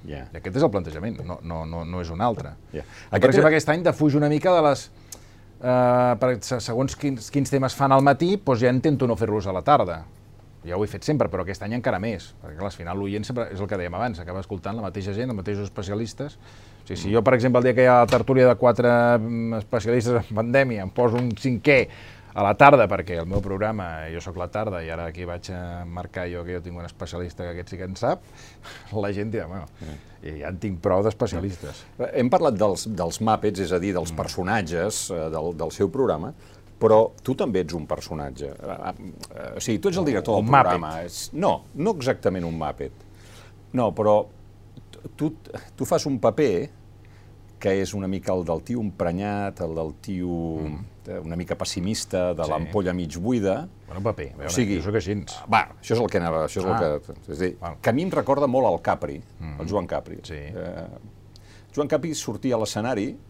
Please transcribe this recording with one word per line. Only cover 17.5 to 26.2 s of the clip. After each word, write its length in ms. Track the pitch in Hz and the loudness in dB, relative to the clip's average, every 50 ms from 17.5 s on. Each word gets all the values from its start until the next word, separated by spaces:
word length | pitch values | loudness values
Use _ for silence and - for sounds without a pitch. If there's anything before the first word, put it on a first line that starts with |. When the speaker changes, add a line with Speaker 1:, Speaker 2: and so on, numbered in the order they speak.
| 120 123 | 4 6
Speaker 2:
el 60 | 120 127 | 6 6
dia 60 | 120 | 6
que 80 | 123 127 | 8 8
hi 40 | 127 | 10
ha 100 | 123 123 | 10 8
la 80 | 120 107 | 8 8
tertúlia 380 | 131 120 117 - 131 131 127 123 | 6 4 4 4 6 8 8 8
de 80 | 117 - | 8 8
quatre, 320 | 127 120 113 - 120 120 120 120 120 120 120 113 | 6 4 6 6 4 6 6 6 6 6 4 4
mm, 420 | 107 117 117 117 117 117 113 110 | 2 -2 -2 -2 -2 -2 -2 -4
especialistes 640 | 101 - - 117 104 113 120 127 107 120 123 117 101 | -4 -2 -2 0 2 2 2 2 4 2 2 0 0
en 120 | - 107 | 0 -2
pandèmia, 460 | 104 110 117 123 135 135 131 117 104 | -2 0 4 4 4 4 4 0 -4
em 80 | 92 95 | -4 -4
poso 280 | - - 123 120 110 120 | 0 2 4 4 4 2
un 80 | 123 123 107 - | 0 -2 -4 -2
cinquè 400 | - 135 123 104 - 151 143 127 107 - - - - - - - - - - | -2 -2 -2 2 4 6 6 6 4 2 -4 -18 -20 -20 -20 -20 -20 -8 -2
a 60 | - 101 | 2 2
la 80 | 101 107 - | 2 6 10
tarda, 260 | 143 143 143 131 110 90 | 10 10 10 10 8 4
perquè 240 | 101 95 90 90 87 | 2 -2 -2 -4 -4
el 120 | 82 82 87 | -4 -4 -2
meu 100 | 95 101 | -2 -2
programa, 680 | 95 98 98 95 107 107 110 104 92 85 80 80 78 80 | -2 -2 -4 -2 -2 -2 -2 -4 -6 -8 -10 -10 -10 -8
jo 80 | 82 85 | -10 -10
sóc 160 | - - 82 | -10 -10 -8
la 120 | 90 87 92 | -8 -8 -6
tarda, 300 | - 107 110 110 95 87 82 | -4 -4 -4 -4 -6 -6 -6
i 60 | 80 | -6
ara 140 | 82 82 85 82 | -8 -6 -8 -8
aquí 160 | 80 90 90 | -8 -8 -8
vaig 240 | 87 85 87 - - 92 | -8 -8 -10 -10 -10 -10
a 300 | 90 90 87 87 90 87 | -10 -10 -10 -10 -10 -10
marcar 400 | 85 85 90 90 - - 95 | -10 -10 -10 -12 -10 -8 -8